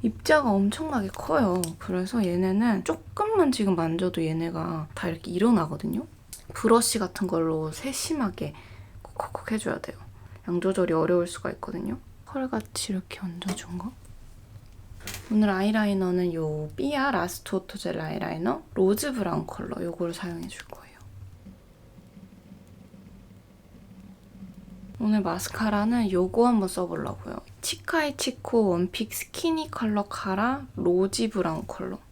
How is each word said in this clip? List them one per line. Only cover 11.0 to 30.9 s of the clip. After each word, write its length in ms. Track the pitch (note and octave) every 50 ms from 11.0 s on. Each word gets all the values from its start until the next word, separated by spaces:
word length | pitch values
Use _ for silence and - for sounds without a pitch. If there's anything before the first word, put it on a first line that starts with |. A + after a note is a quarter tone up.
| D#3+ D#3+ F3 F3+ F3
수가 240 | F3+ - - - - -
있거든요. 460 | - - - - E3+ - G3+ A3+ B3+ - - - - -
펄같이 680 | - - C4+ C4 C4 B3+ A3 G#3+ - - - - - G3+
이렇게 280 | F#3 F#3 - - -
얹어준 580 | - F3+ E3+ F3 F3 G3 F3+ - - F3 F3 F3+
거. 140 | F3+ A3+ B3+ - - - - - - - - - - - - - - - - - - - - - - - - - - - A3
오늘 180 | G#3+ G#3+ G#3
아이라이너는 800 | G3 F#3 G3 G#3 G#3+ A3 G#3+ G3+ G3+ F#3+ F#3+ F3+ F3+ F3+ F3+ F3 E3
요 340 | E3 D#3+ D#3 D3+ D3+ D3+ D3+ -
삐아 340 | - - C#4 D4 C#4 C4 C#4+
라스트 460 | C4 F#3+ E3+ F3 F3 - - - -
오토 200 | F#3 F#3 - - G3+
젤 220 | - F3 F3 E3
아이라이너 600 | D#3+ D#3+ D#3 - - E3+ E3+ D#3+ E3+ G#3 C4+ D#4+ - - -
로즈 380 | - F#3+ F#3 G#3 G#3+ - D4 C4
브라운 340 | B3 G3+ F3+ E3+ - D#3+
컬러, 360 | D#3+ - - - - - - F3
요거를 320 | E3+ E3+ - F3 E3+ E3+
사용해줄 520 | - - F3 E3+ E3+ E3+ F3+ - - -
거예요. 220 | - - - - - - - - - - - - - - - - - - - - - - - - - - - - - - - - - - - - - - - - - - - - - - - - - - - - - - - - - - - - - - - - - F#3+ F#3 F#3+ G3 G3 - - - - G3 G3 F#3 - - - - - F#3 - - - -
오늘 200 | A#3 G#3+ G#3+ G#3+ F#3+
마스카라는 880 | F3 E3 F#3 - - - - A3 G#3+ G#3 G#3 G#3 A3 A#3+ A#3+ A3+ G3+
요거 360 | F#3+ F3+ F#3 F#3 - - A#3
한번 220 | B3 A#3+ A3 G3 F#3
써보려고요. 680 | - - F3+ F3 E3+ D#3 D3 C3+ G2+ G2 - F#2+ - - - - - -
치카이 560 | - - - - - - - E4 D#4 D4 C#4+
치코 540 | - - C4+ B3 - - - - A#3 G#3+ G3
원픽 440 | F3+ E3+ F3+ F3+ - - A3 G#3+ -
스키니 560 | - - - - - - E4 D#4+ D#4+ D#4 -
컬러 320 | - - A#3 A3 G#3 G#3 G3+
카라 640 | G3+ - - - G3 F#3+ F#3+ G#3 A#3+ C4 C#4+ C#4 B3+ -
로지 560 | - - -